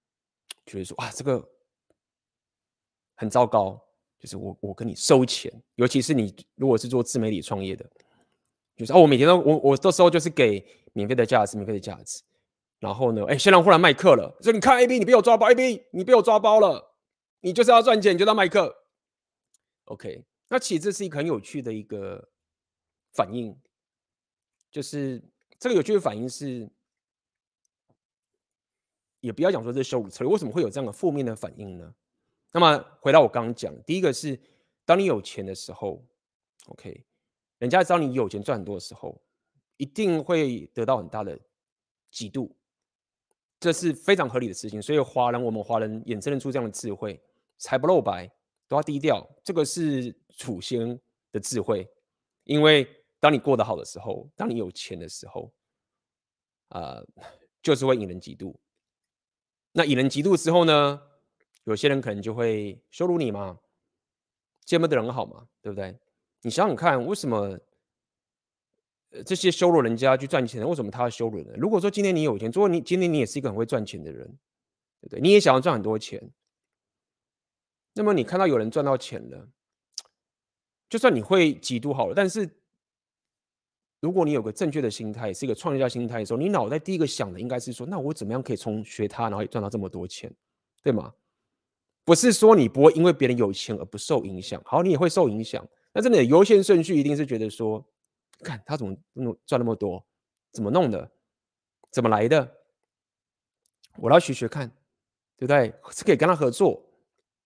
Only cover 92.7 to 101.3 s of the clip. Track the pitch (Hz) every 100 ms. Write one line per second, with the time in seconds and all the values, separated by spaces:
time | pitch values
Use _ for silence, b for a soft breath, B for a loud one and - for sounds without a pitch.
92.7 | 131 151 156 180 - 127 120 101 98 -
93.7 | 107 98 104 - 156 98 92 - 85 -
94.7 | 147 185 147 175 190 139 107 113 - -
95.7 | _ _ 214 240 196 123 160 202 202 190
96.7 | 180 156 156 143 147 135 113 107 - 110
97.7 | 107 - _ _ _ _ _ - 117 -
98.7 | 147 101 98 _ 131 123 - - 127 117
99.7 | 107 98 92 _ _ _ _ _ - 104
100.7 | 170 139 95 - _ _